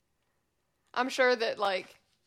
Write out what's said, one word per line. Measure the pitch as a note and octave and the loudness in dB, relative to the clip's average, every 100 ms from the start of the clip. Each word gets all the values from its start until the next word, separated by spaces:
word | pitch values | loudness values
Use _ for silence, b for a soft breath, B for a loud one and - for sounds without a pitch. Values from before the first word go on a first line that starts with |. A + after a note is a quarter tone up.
| _ _ _ _ _ _ _ _ _ | _ _ _ _ _ _ _ _ _
I'm | - B3+ | -4 -4
sure | C4 B3+ B3 | 2 2 2
that, | A3+ - | 0 -2
like, | G3+ F#3+ - - _ _ | -2 -2 -6 -18 _ _